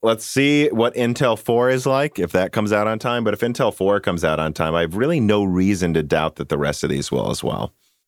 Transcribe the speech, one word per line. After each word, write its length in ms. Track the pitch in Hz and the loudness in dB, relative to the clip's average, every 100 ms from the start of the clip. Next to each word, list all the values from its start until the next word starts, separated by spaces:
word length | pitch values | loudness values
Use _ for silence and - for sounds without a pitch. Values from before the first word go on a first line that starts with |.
let's 220 | 113 113 | 0 0
see 420 | - - 143 147 147 | -2 0 4 4 2
what 240 | 110 113 - | 2 0 0
Intel 420 | 120 120 131 110 | -2 2 0 0
four 320 | - 117 123 | 0 2 2
is 160 | 131 131 | 2 0
like, 320 | 135 147 - | 0 0 -4
if 140 | 87 | -2
that 180 | 90 92 | 0 0
comes 220 | - 104 | 0 0
out 160 | 104 107 | 2 0
on 100 | 110 | -2
time. 240 | 127 120 | -2 -2
But 120 | 110 | -2
if 60 | 101 | -2
Intel 320 | 117 120 123 | -2 0 -2
four 280 | - 95 101 | 0 0 2
comes 240 | 98 87 | 0 0
out 160 | 80 78 | 0 0
on 120 | 78 | -2
time, 220 | 76 82 | -2 -2
I 60 | 82 | 0
have 160 | 85 90 | -2 0
really 240 | 135 170 | 0 0
no 240 | 107 107 | 2 2
reason 500 | 98 90 95 98 87 | 2 2 2 2 0
to 80 | 80 | 0
doubt 340 | 76 80 78 - | 0 0 0 -4
that 120 | 71 | -6
the 100 | 71 | -2
rest 240 | 71 73 | -2 -2
of 80 | 73 | -2
these 220 | 69 69 | -4 -2
will 180 | 65 50 | -4 -4
as 140 | 65 | -4
well. 280 | 64 53 - - _ _ | -4 -4 -8 -12 _ _